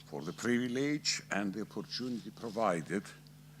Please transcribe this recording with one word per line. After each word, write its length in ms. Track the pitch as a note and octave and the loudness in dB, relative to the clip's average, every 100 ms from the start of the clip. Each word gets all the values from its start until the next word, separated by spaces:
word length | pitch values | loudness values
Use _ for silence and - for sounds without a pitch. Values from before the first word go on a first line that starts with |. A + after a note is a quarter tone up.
| - | -10
for 160 | D2 | -6
the 100 | D#2 | -6
privilege 880 | E2 A2 A#2+ B2 B2 C#3+ D3+ - - - | 0 4 4 4 2 2 2 0 0 0
and 200 | F#2+ G2+ | 0 0
the 80 | - | 0
opportunity 720 | G2+ A2 F#2 - B2+ A#2 G2 | -4 -6 -6 -4 -2 -4 -6
provided 720 | - A2+ G#2 G#2+ F2 D2+ F#2 - - - - - - | -8 -6 2 4 4 2 -2 -2 -10 -18 -20 -20 -20